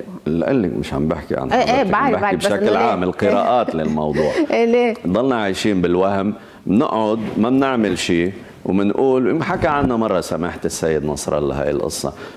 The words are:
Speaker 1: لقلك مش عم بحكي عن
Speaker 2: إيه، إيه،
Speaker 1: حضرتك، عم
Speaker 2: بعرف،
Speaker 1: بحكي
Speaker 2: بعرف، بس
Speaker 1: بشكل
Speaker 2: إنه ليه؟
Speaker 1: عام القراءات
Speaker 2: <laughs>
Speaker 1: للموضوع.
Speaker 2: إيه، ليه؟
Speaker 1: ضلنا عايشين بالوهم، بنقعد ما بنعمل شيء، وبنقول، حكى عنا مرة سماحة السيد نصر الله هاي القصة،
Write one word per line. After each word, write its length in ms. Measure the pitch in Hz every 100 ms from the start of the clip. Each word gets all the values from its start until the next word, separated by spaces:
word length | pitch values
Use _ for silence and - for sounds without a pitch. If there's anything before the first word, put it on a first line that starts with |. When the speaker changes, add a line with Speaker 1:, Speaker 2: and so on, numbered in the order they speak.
| - 180 156 156
Speaker 1:
لقلك 320 | - 135 90 53
مش 140 | -
عم 140 | 69 78
بحكي 280 | - - -
عن 160 | 67
Speaker 2:
إيه، 80 | 254
إيه، 60 | 220
Speaker 1:
حضرتك، 220 | 262 202
عم 180 | 208 269
Speaker 2:
بعرف، 0 |
Speaker 1:
بحكي 100 | 196
Speaker 2:
بعرف، 180 | 202 175
بس 60 | 190
Speaker 1:
بشكل 180 | 202
Speaker 2:
إنه 80 | 208
ليه؟ 60 | 98
Speaker 1:
عام 260 | 120 92
القراءات 720 | 92 - 101 101 - 123 107 80
Speaker 2:
<laughs> 0 |
Speaker 1:
للموضوع. 560 | 78 76 76 73 - 381 294
Speaker 2:
إيه، 140 | 226 233
ليه؟ 280 | 240 240 226 -
Speaker 1:
ضلنا 280 | 101 135 120
عايشين 460 | 101 95 107 95
بالوهم، 520 | 87 87 98 98 98 104 - - -
بنقعد 540 | 101 151 107 110 113 104 -
ما 120 | 113
بنعمل 480 | 135 135 123 101 87
شيء، 340 | - 85 90 - - - -
وبنقول، 800 | 95 101 - 131 127 113 156
حكى 240 | 143 185 165
عنا 280 | 143 131 117
مرة 260 | 110 90
سماحة 380 | - 82 85 80 82
السيد 400 | - 82 78 73
نصر 320 | 73 - 73
الله 240 | 71 69
هاي 80 | 71
القصة، 420 | 73 - - 71 - -